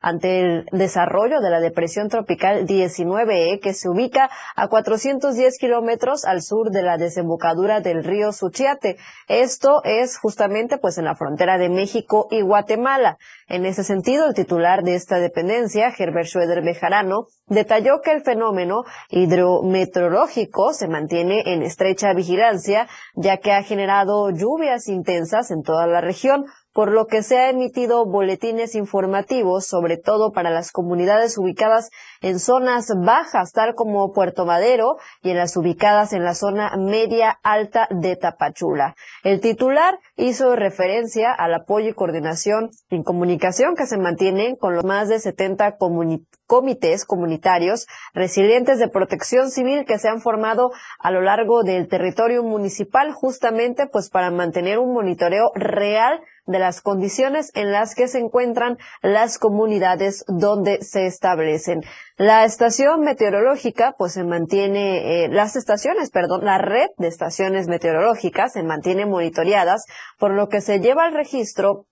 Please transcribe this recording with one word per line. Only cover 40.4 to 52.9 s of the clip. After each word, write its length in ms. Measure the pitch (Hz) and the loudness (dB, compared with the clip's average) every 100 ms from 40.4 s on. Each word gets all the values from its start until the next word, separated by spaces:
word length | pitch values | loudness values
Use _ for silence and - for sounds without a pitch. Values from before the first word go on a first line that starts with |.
| 262 240 | 2 2
referencia 760 | 196 190 185 214 233 226 233 | 0 0 -2 0 -2 -2 0
al 240 | - 170 | 0 -2
apoyo 360 | 165 - 214 220 | -2 0 -2 -2
y 40 | |
coordinación 760 | 214 180 160 156 160 208 214 226 _ _ | -2 -4 -2 -4 -4 -2 -2 -2 _ _
en 140 | 175 | -4
comunicación 720 | - 175 175 170 185 180 277 330 | -2 0 0 2 0 2 0 0
que 100 | 269 | -4
se 100 | 214 | -2
mantienen 600 | 180 170 190 190 226 254 | -2 0 0 0 -2 -2
con 180 | 196 | -2
los 100 | 175 | -2
más 240 | 185 202 208 | 0 -2 0
de 120 | 220 | -2
setenta 560 | 214 180 190 190 208 208 | -2 -4 -4 0 -2 0
comuni-, 500 | 180 170 165 160 _ _ _ | -2 0 -2 -4 _ _ _
comités 560 | 247 262 254 160 190 | 2 2 -2 0 -2
comunitarios 840 | - 190 170 160 190 175 175 226 - - - | -2 -4 -2 -2 2 2 2 -2 -6 -18 -12
resilientes 640 | - 185 196 202 240 247 262 | -4 -2 2 4 4 4 2
de 80 | 233 | 2
protección 640 | 196 190 233 - 247 262 | 0 -2 -4 0 0 0
civil 320 | 269 254 285 | -2 0 -2
que 160 | 269 214 | 0 0
se 80 | 220 | 0
han 120 | 226 | -2
formado 520 | 233 220 220 226 247 247 - - | -2 0 0 2 0 -2 -20 -4
a 140 | 175 | 0
lo 80 | 185 | 2
largo 420 | 185 214 220 233 | 2 2 2 2
del 240 | 190 185 175 | 2 0 0
territorio 560 | 185 180 180 226 240 | -2 -2 0 0 0
municipal, 720 | 226 214 196 - 202 | -2 -2 -4 -6 0